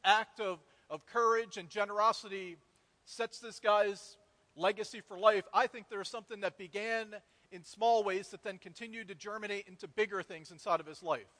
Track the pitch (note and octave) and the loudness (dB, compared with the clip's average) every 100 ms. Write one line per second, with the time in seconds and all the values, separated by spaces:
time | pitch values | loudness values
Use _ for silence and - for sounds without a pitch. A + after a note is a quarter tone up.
0 | F#3+ G#3+ A3 - G3+ F3 _ _ - D#3 | 4 4 4 -4 -4 -4 _ _ -12 -12
1 | - A#3 A#3 A3+ A3+ G#3 E3+ G#3 G3+ G#3 | -4 2 4 4 -2 -10 -8 -4 -2 2
2 | A3 - G#3+ G3 F3+ E3 _ _ _ _ | 2 2 -4 -10 -10 -14 _ _ _ _
3 | - - A3+ - A#3 F#3+ A3 G#3 G#3 G3+ | -14 -8 -6 -8 -16 -2 4 4 4 0
4 | - - _ _ _ - F#3 G#3 G#3+ A3 | -12 -20 _ _ _ -2 0 0 -6 -10
5 | - F#3 G#3+ G#3 - G3+ B3 A#3+ G3+ G3+ | -12 4 6 6 2 2 2 -2 -10 -10
6 | F#3 A#3 G3 G#3 G3 - F#3 G3+ A3 A3+ | -8 -10 -12 -6 -6 -6 -10 -6 -4 -4
7 | A3 G#3 _ _ _ F#3+ D#3 - A3+ A3+ | -6 -12 _ _ _ -20 -14 0 4 6
8 | G3+ F#3+ G3+ F#3+ A3 F#3+ F#3+ E3 A3+ A3+ | 4 0 -4 -10 -10 -10 -14 -14 -12 -12
9 | G3+ F3 G#3 G#3+ G#3 G3+ G3 F#3 G3 A3 | -12 -12 -10 -8 -6 -8 -8 -14 -8 -2
10 | G#3+ G3 E3+ E3 D#3 E3+ G#3 E3 D3+ D3 | 0 -2 -6 -12 -16 -8 0 0 -2 -8
11 | E3+ C3+ G2 | -2 -2 -4